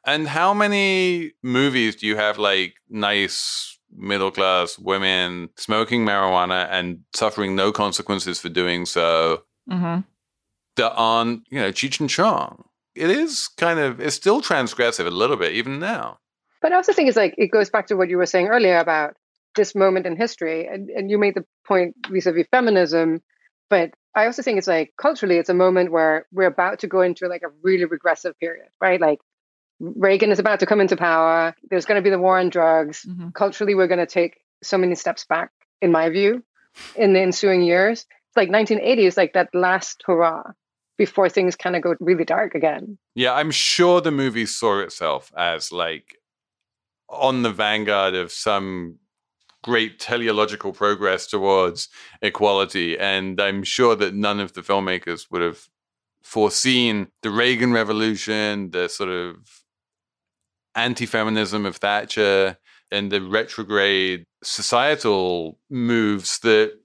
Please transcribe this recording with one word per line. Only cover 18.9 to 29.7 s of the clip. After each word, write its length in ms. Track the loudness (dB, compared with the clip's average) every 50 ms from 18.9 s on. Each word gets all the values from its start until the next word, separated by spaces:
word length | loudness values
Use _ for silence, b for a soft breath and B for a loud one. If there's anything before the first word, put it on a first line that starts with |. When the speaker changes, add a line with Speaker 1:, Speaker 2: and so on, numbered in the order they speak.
| 0 0 -2 -4 -8 _ _ _ _ _ _ _ _
Speaker 3:
this 180 | -2 -2 0 2
moment 320 | 2 2 2 2 0 -2
in 120 | -4 -4
history. 500 | -4 -4 -6 -4 _ -6 -6 -4 -6 -6
And, 220 | -8 -10 -12 -12 -10
and 200 | -8 -8 -4 -2
you 80 | 0
made 180 | 2 2 0 0
the 100 | -2 -10 _ _ _ _
point 300 | 0 2 2 2 0 -4 _ -12 -4
vis-a-vis 380 | -4 0 0 0 0 0 0 _
feminism. 680 | 2 2 4 4 4 4 4 4 2 0 2 0 -2 -4 _ _ _ _ _ _ _ _ _ _
But 220 | 0 0 0 -2 _ _ _ _ 0
I 100 | 0 0
also 160 | 0 0 -2
think 160 | -4 0 0
it's, 100 | 0 0
like, 260 | 2 0 0 0 -2 _ -2
culturally, 380 | 0 0 0 0 0 2 2
it's 100 | 2 2 2
a 40 | 2
moment 380 | 4 4 4 4 2 0 2
where 340 | 2 2 2 2 2 0 -4 _ -2
we're 140 | 0 0
about 320 | 0 2 0 -2 -2 -2 -6
to 80 | -8
go 140 | -2 0 2
into, 260 | 2 2 0 -4 -6
like, 160 | -8 -6 -8 -10
a 80 | -14 _ _ 0
really 220 | 0 2 2 0
regressive 520 | -2 -4 -2 0 -2 -2 0 -4 -10 -8 _
period, 280 | -8 -8 -8 -12 -18 _ _ _
right? 180 | 0 0 2 4
Like, 200 | 2 2 0 0 _ _ _ _ _ _ _ _ _ _